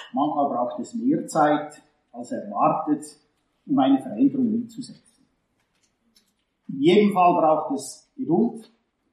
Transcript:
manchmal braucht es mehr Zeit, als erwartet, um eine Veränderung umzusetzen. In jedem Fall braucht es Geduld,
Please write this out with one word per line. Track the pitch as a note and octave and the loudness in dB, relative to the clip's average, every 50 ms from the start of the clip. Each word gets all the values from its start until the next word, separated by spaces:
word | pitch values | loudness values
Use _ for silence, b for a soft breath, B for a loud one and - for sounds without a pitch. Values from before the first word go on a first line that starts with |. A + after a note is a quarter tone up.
| - - - | -14 -8 -4
manchmal | C3 D3+ D3+ - D3 C#3 - | -2 -2 -2 0 -2 -2 -2
braucht | B2 - - G2+ G2+ A2+ | -2 -4 -4 -4 -6 -8
es | A2+ - A#2+ | -12 -10 -8
mehr | A2+ A2+ C3 D#3+ E3+ - | -4 -2 0 0 0 -4
Zeit, | - - D#3+ D3+ D3+ D3 - - - - - _ _ _ _ _ _ | -2 0 2 2 2 2 0 -4 -10 -16 -20 _ _ _ _ _ _
als | - B2 B2 - | -18 -16 -12 -10
erwartet, | B2 G#2+ G#2 G#2 - - C#3 D#3 D3 - D#3+ D#3 D3 - - - - _ _ _ _ _ _ _ _ _ _ | -10 -10 -10 -8 -2 0 0 0 0 -2 -2 -4 -4 -4 -6 -14 -20 _ _ _ _ _ _ _ _ _ _
um | - C#3 C3+ | -2 0 2
eine | C3+ C3+ C#3 C3 | 4 4 2 2
Veränderung | - - G#2 A2 C3+ C#3 B2 B2+ B2 A2 G#2+ | 0 -6 0 2 2 2 2 0 -2 0 -2
umzusetzen. | A#2 - - - - - - - - _ _ _ _ _ _ _ _ _ _ _ _ _ _ _ _ _ _ _ _ _ _ _ _ _ _ _ _ _ _ _ _ _ - | -4 -6 -8 -12 -16 -16 -16 -18 -20 _ _ _ _ _ _ _ _ _ _ _ _ _ _ _ _ _ _ _ _ _ _ _ _ _ _ _ _ _ _ _ _ _ -12
In | C3+ C3+ | -6 2
jedem | C#3 E3+ G3 G#3 G#3 G3+ - | 4 6 6 6 4 4 4
Fall | F3+ F3 F3 D3+ | 4 4 4 4
braucht | - D#3+ D#3 D#3 D3+ - - C#3 | 4 4 2 2 2 0 -4 -6
es | - - - - - _ _ _ | -8 -8 -12 -18 -20 _ _ _
Geduld, | C#4 - - E3+ G#3+ A#3 - - - - - _ _ _ _ _ _ _ _ | -8 -2 0 2 2 2 0 -2 -8 -16 -20 _ _ _ _ _ _ _ _